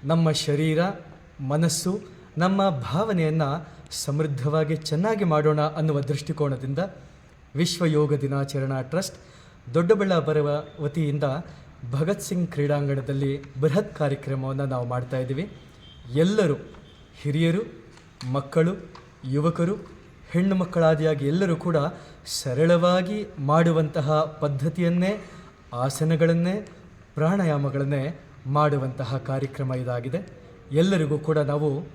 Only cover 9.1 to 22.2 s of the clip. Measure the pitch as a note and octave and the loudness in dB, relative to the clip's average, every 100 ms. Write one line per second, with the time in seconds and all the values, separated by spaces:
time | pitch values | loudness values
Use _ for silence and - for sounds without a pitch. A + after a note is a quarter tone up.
9.1 | - - - - - - C3 E3+ G#3+ G3 | -12 -20 -20 -20 -20 -2 0 4 4 4
10.1 | F3 D3 D3+ C#3+ D3 D#3 - D3+ D#3+ D3+ | 2 2 2 2 0 -4 -6 -4 -2 0
11.1 | C#3+ C#3+ C#3 - - - - A#2+ C3+ D#3+ | 0 0 -2 -8 -18 -20 -16 -6 -2 0
12.1 | G3+ - F3 E3+ D3 C#3+ D3 C#3+ C#3 B2 | -2 -2 -2 -2 -2 0 0 0 -2 -2
13.1 | C#3 C#3 C#3 - C3 D3+ D#3 G#3 - D3 | -2 -2 -4 -8 -2 0 2 -2 -4 -2
14.1 | C#3 - C3+ C3 C3+ C#3 B2+ A#2+ B2 B2 | -2 -4 -6 -4 -4 -4 -4 -4 -4 -4
15.1 | C3 B2+ C3+ G3+ - - - - - A#2+ | -4 -4 -4 -6 -10 -20 -20 -20 -20 -6
16.1 | B2+ E3+ G#3+ F3+ C#3 - - - - - | 2 2 4 2 0 -6 -20 -20 -20 -20
17.1 | - C#3+ C#3+ E3 F3 A3+ - - - - | -10 -4 0 2 2 -4 -12 -20 -20 -20
18.1 | - B2+ C3+ C3+ E3 E3 G3+ - - - | -12 -4 -4 0 2 2 0 -10 -20 -20
19.1 | - C3 C#3 D#3 E3 E3+ F3+ - - - | -14 -4 0 0 2 -2 -2 -8 -20 -20
20.1 | - - E3+ F#3+ F#3+ F3+ F3 D#3+ D#3 D#3 | -20 -4 0 2 2 0 4 4 4 2
21.1 | D3 C#3 E3 F#3+ D#3+ F3 E3 D3 - - | 2 0 2 2 0 0 0 0 -4 -18
22.1 | - | -20